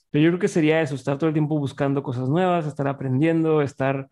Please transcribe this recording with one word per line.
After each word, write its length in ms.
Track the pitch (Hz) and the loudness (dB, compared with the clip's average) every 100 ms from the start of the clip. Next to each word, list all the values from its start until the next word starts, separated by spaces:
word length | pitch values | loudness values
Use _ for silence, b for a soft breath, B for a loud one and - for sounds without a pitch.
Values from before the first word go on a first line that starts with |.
| _ | _
pero 140 | 143 | 2
yo 60 | 160 | 2
creo 100 | 175 | 2
que 80 | 175 | 0
sería 320 | 180 156 160 | 2 2 2
eso, 140 | 156 | 0
estar 240 | 139 143 139 | -4 -4 -2
todo 100 | 160 | 0
el 60 | |
tiempo 240 | 156 147 151 | 0 0 0
buscando 440 | 135 - 139 139 | -2 -2 -2 -2
cosas 260 | 139 123 127 | -4 -6 -2
nuevas, 380 | 160 185 175 151 | 0 2 0 -2
estar 220 | 143 139 | -4 -4
aprendiendo, 760 | 135 135 127 160 165 160 156 | -4 -2 0 2 2 2 2
estar, 460 | 139 - 135 139 135 | 0 -2 -2 -2 -6